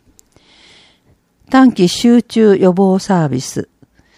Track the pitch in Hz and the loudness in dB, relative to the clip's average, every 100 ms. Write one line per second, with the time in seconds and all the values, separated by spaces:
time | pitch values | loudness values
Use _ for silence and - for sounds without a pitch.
0 | _ _ _ _ _ _ _ _ _ _ | _ _ _ _ _ _ _ _ _ _
1 | _ _ _ _ _ 262 262 - 180 - | _ _ _ _ _ 2 2 2 -2 0
2 | 240 240 - 220 214 190 185 180 190 190 | 2 0 0 0 2 2 0 0 0 -2
3 | - 180 151 131 - 131 - _ _ _ | -2 -2 -2 -6 -8 -12 -12 _ _ _
4 | _ | _